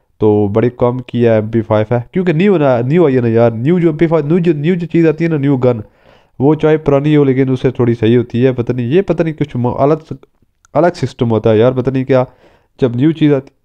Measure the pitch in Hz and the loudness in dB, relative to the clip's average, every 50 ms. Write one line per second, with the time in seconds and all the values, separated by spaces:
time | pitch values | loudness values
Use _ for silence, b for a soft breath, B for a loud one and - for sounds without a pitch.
0 | _ _ _ - 110 107 104 104 104 101 104 113 117 123 120 - 123 123 123 127 | _ _ _ -2 0 2 2 2 0 0 0 0 0 0 0 -2 -2 -2 -2 -4
1 | 120 - - 120 117 113 113 110 107 110 117 117 104 - 110 107 110 - 123 123 | -8 -6 -2 0 2 2 2 2 0 -2 -2 -4 -2 0 0 -2 0 -2 -2 -4
2 | 120 - - 185 185 180 156 156 196 208 190 160 147 135 127 117 123 127 156 180 | -4 -4 -6 -4 -2 -2 0 0 2 2 2 2 2 2 0 0 0 0 2 2
3 | 165 143 131 127 120 117 113 117 117 117 113 110 123 151 180 180 165 165 156 151 | 2 2 2 2 0 2 2 2 2 2 0 -2 -2 0 0 0 0 0 0 0
4 | 170 156 165 160 143 143 170 190 165 175 156 147 143 170 190 175 175 160 - 170 | 0 0 0 -2 0 0 0 0 0 0 -2 0 -2 -2 -2 -2 -4 -2 0 2
5 | 165 160 151 156 165 165 160 147 135 143 143 127 123 123 120 110 107 b b b | 2 2 0 0 -2 -2 -2 -2 0 0 0 0 0 0 -2 -2 -6 b b b
6 | b b b b b b b - 127 147 160 156 156 156 156 156 156 147 139 139 | b b b b b b b -2 0 0 2 2 2 0 0 0 0 0 0 0
7 | 143 151 151 147 143 135 127 131 135 131 131 123 - 131 120 - 123 120 117 - | 2 2 2 2 2 2 2 0 0 0 -2 -2 -2 -2 -2 0 0 0 0 0
8 | 107 110 120 123 117 - - 117 127 131 123 123 117 - 120 127 120 117 147 185 | 2 2 2 2 0 -2 -2 0 0 0 0 -2 -4 -4 -4 -4 -4 -2 0 0
9 | 196 - 170 165 165 160 151 - 147 - - 123 120 123 - - 139 143 160 - | 0 0 -2 -2 -4 -4 -4 -6 -6 -6 -4 -4 -4 -4 -2 -2 0 0 0 -2
10 | - - 131 - _ _ _ _ _ _ _ _ _ _ - 143 165 175 170 - | -4 -10 -18 -18 _ _ _ _ _ _ _ _ _ _ -2 0 0 0 -2 -4
11 | 135 120 - - 127 117 113 107 110 117 110 104 117 127 127 127 127 135 131 131 | -6 -8 -4 -4 -2 -2 0 0 2 2 2 4 2 2 0 0 -2 -4 -4 -4
12 | 127 131 135 127 131 b b b b b b b b b _ - 135 120 120 120 | -2 0 0 0 0 b b b b b b b b b _ -4 -2 -2 0 0
13 | 139 160 151 - 156 147 143 135 135 - _ _ _ | 0 0 0 0 0 0 0 0 -4 -8 _ _ _